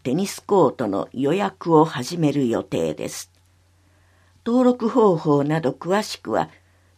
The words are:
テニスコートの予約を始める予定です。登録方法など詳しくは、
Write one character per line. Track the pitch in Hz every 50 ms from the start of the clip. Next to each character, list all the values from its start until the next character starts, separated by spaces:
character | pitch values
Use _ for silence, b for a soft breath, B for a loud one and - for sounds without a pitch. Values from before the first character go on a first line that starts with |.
テ | - 131 123
ニ | 170 202
ス | 196 - -
コ | - - 202 196 160 123
ー | -
ト | - 123 104
の | 95 98 - -
予 | - - 135 139
約 | 160 196 202 190 - - - 170 165 156
を | 156
始 | 156 - 147 123 - 170 175
め | 160 147
る | 135 147 139 117
予 | 113 92 -
定 | - - - 82 - 151
で | - - -
す。 | - - - - _ _ _ _ _ _ _ _ _ _ _ _ _ _ _ _ _ _ _ _ _ _ -
登 | 226 233 254 254
録 | 247 247 247 226 220
方 | 208 262 220 208 175
法 | 160 - 156 147 143 139
な | 143 156 160
ど | 160 127
詳 | - - - 170 190 208
し | 208 - -
く | - - -
は、 | 110 95 80 - b b b b b b b b b